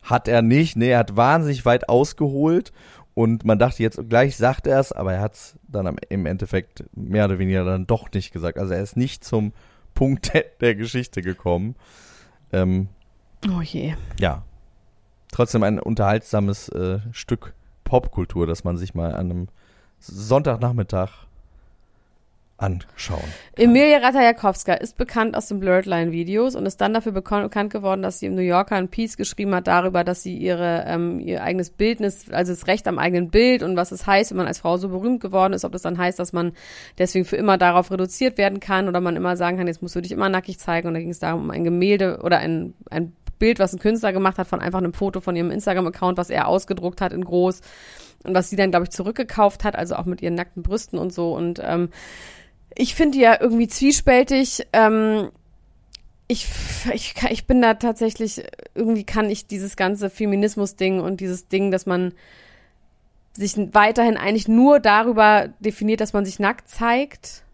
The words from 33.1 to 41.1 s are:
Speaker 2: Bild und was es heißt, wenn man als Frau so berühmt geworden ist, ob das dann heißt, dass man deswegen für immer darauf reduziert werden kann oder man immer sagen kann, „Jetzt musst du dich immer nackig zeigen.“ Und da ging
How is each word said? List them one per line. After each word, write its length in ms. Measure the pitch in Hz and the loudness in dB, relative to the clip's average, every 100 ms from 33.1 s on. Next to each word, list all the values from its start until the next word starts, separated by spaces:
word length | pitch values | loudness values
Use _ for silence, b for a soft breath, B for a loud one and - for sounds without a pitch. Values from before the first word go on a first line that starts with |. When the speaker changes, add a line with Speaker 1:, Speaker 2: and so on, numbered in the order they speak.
| 175 175 | 0 2
Speaker 2:
Bild 340 | 202 247 254 | 4 4 4
und 140 | 170 180 | 0 -2
was 160 | 180 | -2
es 140 | 180 - | -4 2
heißt, 240 | 196 220 | 2 2
wenn 80 | 185 | -2
man 80 | 180 | -4
als 140 | 175 | -2
Frau 180 | 165 180 | -2 -2
so 100 | 196 | -2
berühmt 320 | 185 220 247 | -4 -2 -2
geworden 320 | 190 190 190 | -2 2 2
ist, 140 | 180 - | 0 -6
ob 60 | |
das 100 | 185 | -6
dann 160 | 165 175 | -6 -2
heißt, 200 | 180 180 | -2 -2
dass 140 | 180 | -4
man 200 | 175 170 B B B B - | -2 -4 B B B B -2
deswegen 300 | 185 185 180 | 0 0 -2
für 100 | - | 0
immer 220 | 208 185 | 2 4
darauf 320 | 180 175 175 | 6 4 2
reduziert 480 | 190 185 - 254 - | -4 -4 0 -2 2
werden 200 | 196 196 | 0 -2
kann 300 | - 190 190 | -2 0 0
oder 140 | 180 | 0
man 140 | 180 165 | -2 -2
immer 200 | 180 180 | -2 -2
sagen 220 | 175 185 | -2 -2
kann, 80 | 175 | -4
„Jetzt 160 | 165 | -6
musst 120 | 175 | -8
du 60 | 175 | -8
dich 120 | 180 | -6
immer 180 | - 196 | -2 0
nackig 280 | 185 185 185 | -2 -4 -10
zeigen.“ 300 | - 170 170 | -4 -4 -2
Und 60 | |
da 60 | 165 | -6
ging 100 | 165 | -8